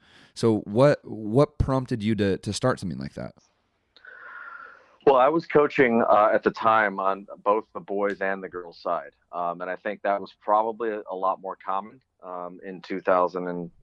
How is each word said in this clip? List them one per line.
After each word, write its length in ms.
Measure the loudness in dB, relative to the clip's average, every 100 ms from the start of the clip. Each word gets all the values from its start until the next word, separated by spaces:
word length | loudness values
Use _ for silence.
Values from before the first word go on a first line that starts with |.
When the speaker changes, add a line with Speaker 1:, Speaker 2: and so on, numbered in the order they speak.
| _ _ _
Speaker 1:
So 240 | -2 0 0
what, 400 | 0 4 4 2
what 560 | -4 -10 0 2 2 0
prompted 420 | -2 -2 -2 -2
you 140 | 0
to, 240 | 0 0 0
to 140 | -4
start 260 | -2 -2 -2
something 220 | -6 -8
like 140 | -10
that? 180 | -12 -14 -16 _ _ _ _ _ _ -20 -20 -18 -18 -18 -18 -20 -20 _ _ 4
Speaker 2:
Well, 100 | 6
I 120 | 6
was 160 | 2
coaching, 580 | 2 2 4 4 4 4 4
uh, 220 | 4 4
at 100 | 4
the 80 | 0
time 480 | 0 2 4 2 0
on 280 | -2 -2 -6 -4
both 200 | 0 0 -2
the 60 | -12
boys 420 | -8 -2 -2 -2
and 200 | -4 -4
the 60 | -8
girls' 320 | -12 -14 -8
side. 300 | -4 -4 -6 -18 _
Um, 280 | -6 -6 -6
and 100 | -8
I 60 | -8
think 240 | -8 -4
that 180 | -2 -2
was 140 | -6 -8
probably 520 | 0 2 2 -2 -4
a, 100 | -6 -8
a 40 |
lot 280 | -4 -2 -2
more 160 | -6 -10
common, 380 | -6 -6 -8 -16 _ _
um, 360 | -14 -12 -12 -12
in 160 | -14 -14
two 220 | -10 -4
thousand 440 | 0 2 2 -2 -6
and 220 | -6 -8 -14